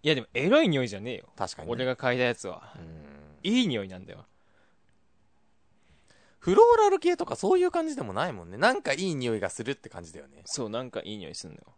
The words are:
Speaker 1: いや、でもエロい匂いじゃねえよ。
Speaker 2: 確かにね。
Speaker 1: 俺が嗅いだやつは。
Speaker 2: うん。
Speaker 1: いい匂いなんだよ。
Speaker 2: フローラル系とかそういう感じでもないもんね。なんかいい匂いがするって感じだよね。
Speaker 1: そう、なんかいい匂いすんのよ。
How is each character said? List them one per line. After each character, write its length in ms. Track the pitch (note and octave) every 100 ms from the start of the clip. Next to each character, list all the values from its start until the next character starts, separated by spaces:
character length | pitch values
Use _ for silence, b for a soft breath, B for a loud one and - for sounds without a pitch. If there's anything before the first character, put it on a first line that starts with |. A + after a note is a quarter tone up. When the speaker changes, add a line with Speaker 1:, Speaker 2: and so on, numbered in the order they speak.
Speaker 1:
い 40 | D3
や、 60 |
で 60 | C#3+
も 60 | A2
エ 140 | A#2+ D#3
ロ 140 | C#4
い 60 | C#4+
匂 140 | C#3+
い 60 | B2
じ 80 | G2
ゃ 40 |
ね 140 | A2
え 20 | A#2
よ。 120 | - -
Speaker 2:
確 200 | F#2+ -
か 60 |
に 60 | D#2+
ね。 40 |
Speaker 1:
俺 120 | A#2+
が 120 | B2+ B2
嗅 180 | C3
い 40 | B2
だ 60 |
や 100 | B2
つ 120 | A#2 G2
は。 260 | - - -
Speaker 2:
う 20 |
ん。 720 | E2 D#2+ D2 - D2+ - F3+
Speaker 1:
い 140 | A#3+
い 20 | A3+
匂 160 | A#2
い 60 | G2
な 100 | F#2
ん 80 | F#2+
だ 60 |
よ。 120 | F#2+ - _ _ _ _ _ _ _ _ _ _ _ _ _ _ _ b b b b b b
Speaker 2:
フ 160 | -
ロ 80 | G4 A#4
ー 20 | A#4
ラ 140 | G#4
ル 80 | F#4+
系 160 | F4 F4
と 80 |
か 100 | F4
そ 180 | - G3
う 60 | F#4
い 60 |
う 60 | F4+
感 160 | F4 D#4+
じ 80 | C4+
で 60 |
も 100 | A3
な 160 | F#3 E3+
い 40 |
も 120 | G#2+
ん 60 | E2+
ね。 60 | G2+
な 160 | G3+
ん 100 | C4+
か 100 | G#3+
い 60 | C#3
い 160 | F#3+
匂 200 | D3 B2 A2
い 40 |
が 80 | F#2
す 140 | -
る 100 | A#2
っ 20 |
て 140 | C3+ A2
感 160 | F2+
じ 80 | E2+
だ 80 | E2+
よ 60 | C#2
ね。 160 | C#2+
Speaker 1:
そ 220 | E2+ - A2+
う、 40 |
な 120 | A2+
ん 80 | B2+
か 100 | A2
い 100 | F#2+
い 40 | G#2+
匂 100 | D#2+
い 40 |
す 140 | - F#2
ん 20 |
の 60 | -
よ。 60 | -